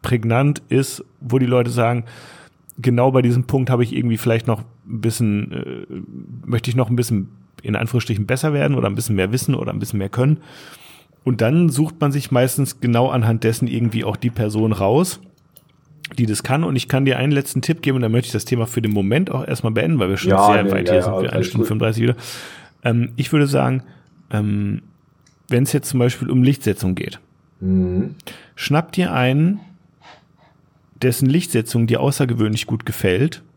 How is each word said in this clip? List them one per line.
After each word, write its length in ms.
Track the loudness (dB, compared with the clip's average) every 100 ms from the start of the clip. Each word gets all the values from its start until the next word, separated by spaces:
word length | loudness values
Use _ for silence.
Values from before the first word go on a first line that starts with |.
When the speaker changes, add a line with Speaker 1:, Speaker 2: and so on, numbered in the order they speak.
Speaker 1:
prägnant 600 | 0 -2 2 2 2 0 0
ist, 340 | 0 0 -8 -16 _
wo 180 | -2 0
die 80 | 2
Leute 240 | 2 2
sagen, 340 | 0 0 0 -6 -18 -20 -20 -20 _ -20 -2
genau 340 | 0 4 4
bei 120 | 4
diesem 220 | 4 2
Punkt 260 | 0 0 2
habe 140 | 0
ich 120 | 0 0
irgendwie 220 | -2 0
vielleicht 280 | 0 0 0
noch 140 | -4
ein 400 | -6 _ -12 -4
bisschen, 520 | -2 0 0 0 -4
äh, 340 | -8 -8 -12 -12 -14 -12 -16 -16 -14 -4
möchte 220 | -4 -2
ich 80 | -2
noch 140 | 0
ein 60 | 0
bisschen 320 | 0 -2 -4 -14 _ -14
in 140 | -6
Anführungsstrichen 500 | -4 -2 -2 -2 -4
besser 280 | -2 -2 0
werden 240 | 0 0 0
oder 100 | -2
ein 80 |
bisschen 220 | -4 -2 0
mehr 160 | 0
wissen 240 | -2 -2 -2
oder 160 | -2
ein 80 | -6
bisschen 180 | -6 -6
mehr 100 | -4
können. 280 | 0 2 0 -4 -20 -20 -20 -20 -20 _ _
Und 160 | -4 0
dann 280 | 2 4 2
sucht 300 | 2 -2 0
man 120 | -2
sich 180 | -2 0
meistens 480 | 2 2 0 -2 -2
genau 300 | 0 2 2
anhand 340 | 2 2 2
dessen 240 | 0 0 -2
irgendwie 380 | 0 0 -2
auch 100 | -4
die 160 | -2 -4
Person 400 | -2 -2 0 0
raus, 480 | 0 2 2 0 -6 -18 _ _ _ _ _ _ -20 -10 -2
die 100 | -2
das 180 | -2
kann. 180 | -2 -2
Und 140 | 0 -2
ich 100 | -2
kann 180 | 0
dir 140 | 2 2
einen 140 | 2
letzten 280 | 0 0 -4
Tipp 220 | -2 -2
geben, 140 | 0 0
und 60 |
dann 100 | 2
möchte 140 | 0 0
ich 60 |
das 120 | -6
Thema 240 | -2 -2 0
für 120 | -2
den 120 | 0
Moment 400 | 0 2 2 0
auch 120 | -4
erstmal 280 | -4 -2 0
beenden, 260 | 0 2 2
weil 100 | 2
wir 80 | 0
schon 140 | 2
Speaker 2:
Ja, 220 | 4 6
Speaker 1:
sehr 100 | 4
Speaker 2:
nee, 80 | 2
Speaker 1:
weit 160 | 0 2
Speaker 2:
ja, 60 |
Speaker 1:
hier 60 | 2
Speaker 2:
ja, 20 |
Speaker 1:
sind, 100 | 2
wir 40 | -2
eine 140 | -2
Speaker 2:
alles 140 | -2 0
Speaker 1:
Stunde 140 | -2
Speaker 2:
gut. 20 | -2
Speaker 1:
fünfunddreißig 360 | 0 0 0
wieder. 120 | 0 -2 -8 -14 -16 -20 -20 _
Ähm, 280 | -2 0 0 -4
ich 160 | 0
würde 160 | 2 4
sagen, 340 | 2 2 -2 -6 -20 _ _ _
ähm, 520 | -2 0 -2 -2 -6 -10 _ _ _ _ _ -2
wenn's 240 | 0 2
jetzt 160 | 0 0
zum 100 | 2
Beispiel 320 | 2 0 0
um 140 | 4
Lichtsetzung 500 | 4 2 0 -2 -2
geht, 240 | -4 -6 -12 _ _ _ _
Speaker 2:
Mhm. 560 | 0 2 2 -2 -4 -8 -20 -20 -20
Speaker 1:
schnapp 380 | -12 0 0 0
dir 200 | -2 -2
einen, 460 | 0 2 4 2 0 -8 -20 _ _ -20 -20 _ _ _ _ _ _ _ -2
dessen 260 | 0 2 2
Lichtsetzung 600 | 2 2 -2 0 0 2
dir 120 | 2
außergewöhnlich 680 | 0 0 0 0 0 -2 -4
gut 180 | -6 -6
gefällt 560 | -2 0 2 0 -4 _